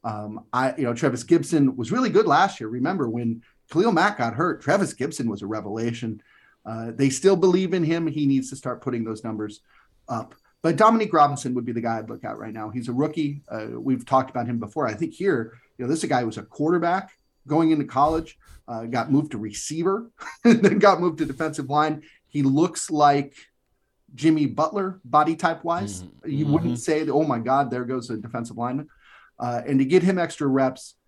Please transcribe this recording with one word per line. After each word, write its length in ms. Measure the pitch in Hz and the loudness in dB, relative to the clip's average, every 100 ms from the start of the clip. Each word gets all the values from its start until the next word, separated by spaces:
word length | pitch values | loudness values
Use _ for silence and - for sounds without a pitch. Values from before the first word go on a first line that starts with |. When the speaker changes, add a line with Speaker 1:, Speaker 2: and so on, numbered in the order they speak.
| 113 | -8
Speaker 1:
Um, 400 | 107 107 107 - | -8 -10 -12 -6
I, 200 | 123 131 131 | -2 -2 0
you 60 | |
know, 100 | 127 | -2
Trevis 300 | 117 147 120 | 0 0 -2
Gibson 520 | - 165 - 160 139 131 | 2 2 4 2 2 2
was 160 | 113 | -2
really 180 | 226 254 | 0 2
good 180 | 170 196 | 4 4
last 340 | 143 196 - | 4 4 0
year. 80 | 110 | -8
Remember 400 | 120 139 190 123 | -4 -2 -2 -2
when 320 | 117 117 113 _ _ _ | -2 -4 -4 _ _ _
Khalil 220 | 160 190 | 2 2
Mack 280 | 175 196 208 | 4 2 2
got 160 | 117 107 | -4 0
hurt, 260 | 175 - | -2 -2
Trevis 320 | 135 190 175 | 0 2 2
Gibson 360 | - 131 - 117 | -2 -8 -4 -4
was 120 | 101 | -4
a 60 | 101 | -6
revelation. 760 | 107 104 110 117 117 117 107 _ _ _ _ - | -8 -6 -6 -4 -4 -8 -10 _ _ _ _ -14
Uh, 260 | 113 113 - | -10 -10 0
they 140 | 135 | 0
still 260 | 131 190 190 | 4 2 4
believe 380 | 185 180 185 | 4 4 2
in 100 | 180 | 0
him. 240 | 160 165 165 | 0 0 -2
He 180 | 143 143 | 0 2
needs 240 | 135 131 | 0 -2
to 40 | 135 | -10
start 260 | 135 120 | -10 -6
putting 220 | - 120 | -6 -4
those 220 | 113 107 117 | -4 -6 -8
numbers 340 | 107 107 107 _ _ _ _ - | -6 -8 -10 _ _ _ _ -10
up. 260 | 117 - - _ _ | -10 -10 -18 _ _
But 160 | 160 156 | -2 6
Dominique 360 | 214 226 214 | 6 6 2
Robinson 400 | 165 143 139 127 123 | 4 4 4 -4 -4
would 100 | 120 | -4
be 80 | |
the 80 | 117 | -4
guy 160 | 117 117 | -2 -4
I'd 100 | 110 | -6
look 140 | 110 | -10
at 140 | 107 107 | -10 -10
right 160 | 107 | -12
now. 160 | 113 107 | -12 -10
He's 180 | 113 117 | -8 -4
a 60 | |
rookie. 480 | 123 151 156 147 143 - | -2 -2 0 -4 -6 -10
Uh, 180 | 110 110 120 | -10 -8 -8
we've 260 | 127 123 - | -2 -4 2
talked 240 | 131 131 | 0 2
about 160 | 127 117 | -4 -4
him 120 | 120 | -4
before. 280 | 104 - 131 | -6 -4 -4
I 60 | |
think 200 | 101 165 | -2 -6
here, 440 | - 190 139 110 - _ _ | -2 -2 0 -4 -12 _ _
you 60 | |
know, 60 | 127 | -4
this 100 | 160 | -2
is 40 | 160 | 0
a 20 | |
guy 140 | 131 | 0
who 40 | 117 | -2
was 100 | 110 | -6
a 60 | |
quarterback 680 | 101 - 147 175 170 180 196 _ _ _ - | -14 -4 0 2 2 -2 -4 _ _ _ -2
going 240 | 151 160 | 2 4
into 140 | 160 120 | 2 0
college, 520 | 131 151 160 160 - _ - - | 2 2 2 -4 -16 _ -20 -12
uh, 160 | 117 117 | -10 -4
got 260 | 123 117 | -4 2
moved 200 | 139 147 | 2 2
to 60 | 117 | -6
receiver, 720 | 107 101 - 156 175 196 - _ - | -8 -8 -8 -2 0 -2 -4 _ -16
<laughs> 160 | - | 0
and 180 | 233 220 | 4 6
then 160 | 190 208 | 6 6
got 220 | 202 180 | 4 4
moved 180 | 180 147 | 2 -2
to 60 | 147 | -6
defensive 440 | 135 160 147 135 | -4 -6 -4 -2
line. 340 | 147 156 151 - _ _ | 0 0 -2 -10 _ _
He 160 | 143 | 0
looks 480 | 135 135 170 - - | 2 4 2 0 -4
like 440 | 156 147 143 143 - - _ _ _ _ _ _ 127 | 4 6 4 0 -12 -20 _ _ _ _ _ _ 0
Jimmy 300 | 151 156 143 | 2 4 2
Butler, 540 | 113 156 202 190 185 123 | 0 -2 -2 -6 -8 0
body 300 | 151 151 165 | 2 2 2
type 280 | 180 165 | -2 -2
wise. 400 | 170 170 101 92 | -4 -4 -4 -10
Speaker 2:
Mm-hmm. 260 | 92 _ - | -14 _ -6
Speaker 1:
You 160 | 139 147 | -2 2
wouldn't 260 | 147 - | 2 0
Speaker 2:
Mm-hmm. 20 | 120 | -4
Speaker 1:
say 280 | - 156 | -2 -2
that, 80 | 156 | 0
"Oh 120 | 139 | 0
my 160 | 147 120 | 0 -2
God, 320 | 113 135 135 | 0 0 0
there 140 | 123 123 | -4 -4
goes 240 | 127 117 | -6 -6
a 80 | 107 | -10
defensive 400 | 110 117 117 107 | -8 -8 -10 -6
lineman." 300 | 120 131 151 _ _ - _ _ | -6 -6 -8 _ _ -20 _ _
Uh, 220 | 120 120 123 | -6 -6 -4
and 140 | 135 | -2
to 60 | 135 | 4
get 180 | 180 | 4
him 160 | 175 185 | 4 2
extra 280 | 165 - 143 | -2 -2 0
reps 480 | 135 131 131 - _ | 2 0 -2 -20 _